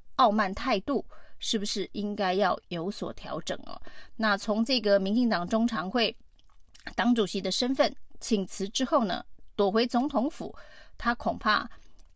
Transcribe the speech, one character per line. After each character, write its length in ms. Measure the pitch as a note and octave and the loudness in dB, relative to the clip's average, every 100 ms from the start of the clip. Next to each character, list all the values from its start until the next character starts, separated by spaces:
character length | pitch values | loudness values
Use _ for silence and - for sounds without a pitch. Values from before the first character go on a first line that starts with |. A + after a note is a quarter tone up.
| - - | -4 4
傲 160 | B3 | 4
慢 220 | G#3+ G3 G3 | 4 0 -2
态 240 | C4 G#3 | 0 0
度 240 | A3+ B3+ - - - - | 0 -2 -2 -8 -12 -8
是 200 | - A3+ | -2 -2
不 60 | G#2 | -2
是 240 | G#3 F3 | -4 -4
应 240 | - G#3 - | -4 -4 0
该 180 | F#3+ | 0
要 240 | F#3 F#3+ - - | 2 2 0 -4
有 200 | F3 F3 | -6 -4
所 220 | - E3+ | -4 -6
调 300 | - C3+ C#3 | -8 -8 -6
整 180 | - - - | -4 -6 -8
哦。 160 | - - - - - | -8 -8 -8 -10 -2
那 220 | A3 G3 | 0 2
从 260 | - G#3 | 2 0
这 160 | A3+ B3+ | 2 2
个 180 | G#3 G3+ | 4 4
民 160 | F#3+ | 4
进 140 | A3 B3 | 2 4
党 160 | F#3 F3 | 2 2
中 220 | A3 A#3 | 2 2
常 240 | A3 F3+ | 0 -2
会 240 | A#3+ A3 - - - - - - - - - | 0 0 -2 -14 -20 -20 -20 -20 -16 -6 0
党 180 | G#3 | 4
主 140 | A#3+ G3 | 4 2
席 140 | G3 | 0
的 100 | F#3 | -2
身 240 | - B3 C4+ | 0 2 4
份 180 | B3+ - - - | 2 0 -10 -10
请 260 | - G#3 F#3 | 0 0 0
辞 220 | - G3 | -4 -4
之 160 | - C4 | -2 2
后 180 | C#4+ | 2
呢， 180 | G#3+ E3 - - - - | 2 0 -6 -14 -6 0
躲 120 | G3+ | 2
回 160 | G#3+ A#3+ | 4 2
总 220 | A#3+ C#4 | 2 0
统 220 | C#4 C4 | 0 0
府， 260 | - - - - - - - | -2 -10 -12 -16 -18 -18 -4
他 160 | A#3 | -2
恐 240 | A#3+ - F3+ | 0 -2 0
怕 320 | - G#3+ - - - - - | 2 2 0 -10 -16 -20 -20